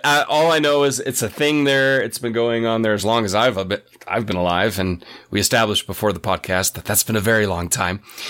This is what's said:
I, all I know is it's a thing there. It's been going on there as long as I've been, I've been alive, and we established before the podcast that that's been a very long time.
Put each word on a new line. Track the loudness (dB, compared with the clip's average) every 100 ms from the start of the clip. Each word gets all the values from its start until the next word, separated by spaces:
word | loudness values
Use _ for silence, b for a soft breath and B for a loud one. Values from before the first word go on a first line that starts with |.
I, | 2 2 2
all | 2 2
I | 2
know | 2 2
is | 2 0
it's | -4 -4
a | -4
thing | -2 0 2
there. | 2 2 2 2
It's | -2 -4
been | -4
going | 0 0 0 0
on | 0
there | 0
as | 0
long | 2 0 2
as |
I've | 2 2 0 -4
been, | -6 -8 -20 -6
I've | -4 -2
been | -2
alive, | 0 2 0 0
and | -2 -4 B B B
we | -2
established | 0 2 2 0 -4
before | -2 -2
the | -2
podcast | -2 -4 0 -2 0
that | -4 -2
that's | -2
been | 0 0
a |
very | 2 2 2
long | -2 -4
time. | -2 -2 -4 B B